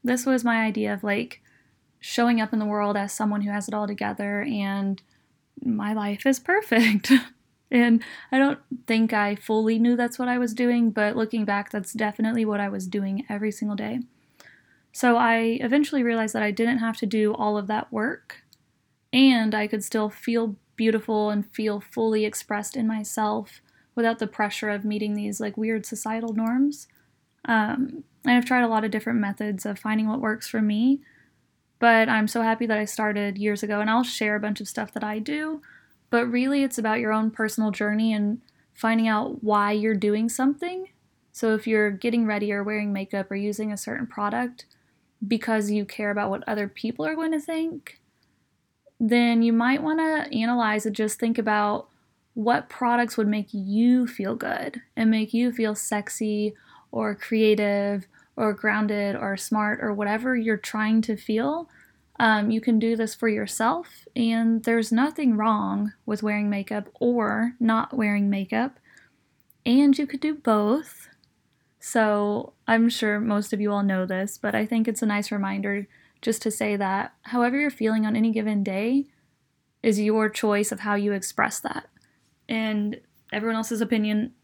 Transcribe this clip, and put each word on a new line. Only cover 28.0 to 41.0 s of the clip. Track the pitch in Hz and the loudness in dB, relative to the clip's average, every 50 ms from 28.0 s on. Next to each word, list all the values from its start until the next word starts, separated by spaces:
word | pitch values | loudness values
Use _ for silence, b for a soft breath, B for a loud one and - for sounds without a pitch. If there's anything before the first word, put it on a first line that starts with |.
| - _ _ _ - | -16 _ _ _ 2
and | 262 240 | 4 4
I've | 247 240 | 4 4
tried | - 254 247 247 | 2 2 2 2
a | |
lot | 226 226 214 220 | 2 2 0 0
of | 214 | 0
different | 196 214 - 226 240 226 | -2 -2 -2 0 0 0
methods | 208 202 196 - 208 214 202 185 - | 0 0 -2 -4 -4 -4 -4 -4 -4
of | 208 202 - | -6 -8 -4
finding | - 214 214 220 220 | -4 -2 0 0 0
what | 214 220 269 | 0 -2 0
works | 240 214 214 233 - | -2 -2 -2 -4 -6
for | - - 220 | -4 -2 0
me, | 214 208 208 214 233 262 277 277 b b b b b b b b b b _ _ _ _ _ _ | 2 2 2 2 4 4 2 2 b b b b b b b b b b _ _ _ _ _ _
but | 233 240 233 226 220 | 6 6 6 6 6
I'm | - 226 220 214 | 4 2 2 2
so | 208 - 233 226 | 0 0 0 0
happy | 226 226 226 240 | 0 0 0 0
that | 220 220 | 0 0
I | 214 214 | 0 -2
started | 208 - - 220 214 208 208 202 208 190 196 | -4 -4 -4 -2 -2 -2 -2 -2 -4 -4 -2
years | 208 214 208 202 - | -2 -2 -2 -2 -2
ago, | 208 208 208 | -2 -2 -2
and | 214 214 | 0 2
I'll | 220 240 247 | 2 2 0
share | 240 - - 214 214 214 | 0 -4 -2 -2 0 0
a | 208 | -2
bunch | 208 214 208 - | -2 -4 -4 -6
of | 208 | -8
stuff | - - - 214 196 _ | -10 -6 -8 -8 -6 _
that | 214 208 | -6 -6
I | 214 214 | -4 -6
do, | 220 214 294 294 302 311 311 320 294 B B B B B B B B _ _ - | -6 -6 -4 -6 -4 -4 -6 -8 -10 B B B B B B B B _ _ 0
but | 233 240 | 0 0
really | 247 233 247 254 262 285 285 | 2 0 0 0 2 2 2
it's | 277 262 - | 0 0 -2
about | - 220 220 214 233 | -2 -2 0 0 0
your | 233 214 | 0 0
own | 220 220 220 220 | 0 2 0 0
personal | 220 - 220 214 214 - 214 214 | 0 -2 -4 -2 0 0 0 0
journey | 196 - 208 208 214 214 220 220 220 | 0 0 -2 0 0 0 0 0 0
and | 208 208 208 226 240 b b b b b b | 0 0 -2 -2 -4 b b b b b b
finding | _ - - 220 226 226 226 | _ -2 0 0 2 2 2
out | 220 214 214 233 - - - - | 2 2 0 -2 -4 -6 -4 0
why | 208 208 208 202 208 | 2 2 4 4 2
you're | 214 214 208 220 220 | 2 2 2 0 0
doing | 190 202 208 208 214 226 233 | 2 2 0 2 2 0 -2
something. | - - 254 277 285 - 339 349 370 370 381 - _ _ | 0 0 0 0 0 0 -4 -6 -6 -8 -10 -12 _ _